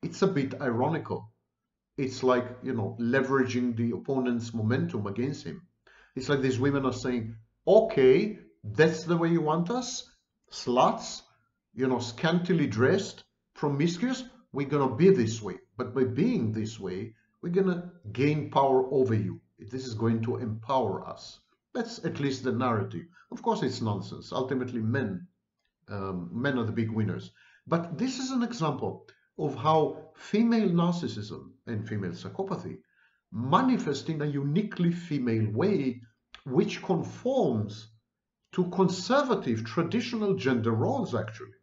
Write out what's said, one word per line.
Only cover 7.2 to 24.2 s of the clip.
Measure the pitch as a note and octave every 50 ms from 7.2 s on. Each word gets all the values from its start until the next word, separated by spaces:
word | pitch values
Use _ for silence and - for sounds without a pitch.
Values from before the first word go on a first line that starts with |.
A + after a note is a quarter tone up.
| A2 A2+ - - - _ _ _ _ -
"Okay, | F#3 A3 A3 - - - C3 C3 C3+ E3 G#3 G#3+ - - - - _ _ -
that's | G#2+ G2+ - D#3 E3 E3+ - -
the | D#3+ F3 E3
way | E3+ E3
you | E3+ E3
want | D3+ D3+ D#3 E3 E3+ E3+
us, | A#3 B3+ B3 - - - - - _ _ _ _ _ _ _ _
sluts, | - - - - A#2+ B2 C#3+ G#3 A#3 - - - - - - _ _ _ _ _ _ _ _ _ _
you | - B2+ C3
know, | C3 A#2+
scantily | A2 - - - - D#3+ E3+ F3+ E3+ - F#3 D#3+ D3 B2
dressed, | G#2+ A2 B2 C3+ F3 G#3 - - - - - _ _ _ _ _ _
promiscuous, | - - D3 C#3+ C#3 D3+ F3 E3+ - A#3+ B3+ C4 B3 - - - - _ _
we're | - C3+ C#3+ C3+
gonna | C#3 D3 C#3 A#2+ A2
be | A2 E3 F#3+
this | - B2+ A#2 A2 A2 -
way. | G#2+ G2 F2+ - - _ _
But | - A#2+ A2 G#2+
by | C3+ B2+
being | A2 G#2+ B2+ F3 B3 B3+ F#3+ A#2+ A2
this | A2 A2 G#2+ A2 - -
way, | G2 F2+ F2+ F#2+ A2 A2+ - _ _ _ _ _
we're | - F3 E3+
gonna | F#3+ F#3+ F#3+ F3 E3+ F3 - - - _ G#2+
gain | G#2+ A#2 C#3 D3 D3+ D3+ C#3 -
power | - C#3+ C#3 C3+ C3 C3 B2+ -
over | C#3+ C#3 C3 A2+ A2+
you. | A2 A2 F#2 E2+ E2+ _ _ _ _
This | G2 G2+ A2 C3 B2+
is | B2+ A2+
going | G#2 A2+ A2+ A2+ A2+ A2+
to | A#2 B2+ -
empower | B2 A2+ G#2+ - - - C#3 C3 B2 G2+ F2+ D2+ - -
us." | - - - - - - _ _ _ _ _ _ _
That's | B3 A3+ - - - -
at | E3+ - -
least | C#3+ C#3+ B2+ A2 A2
the | C3
narrative. | A2+ A2+ C3 B2+ A#2 G#2+ F#2+ - - E2+ - - _ - _ _
Of | - A#3
course, | - A#3 A3 - -
it's | B2+ A2 A2
nonsense. | A2+ A2 G#2 G2 F#2 - - -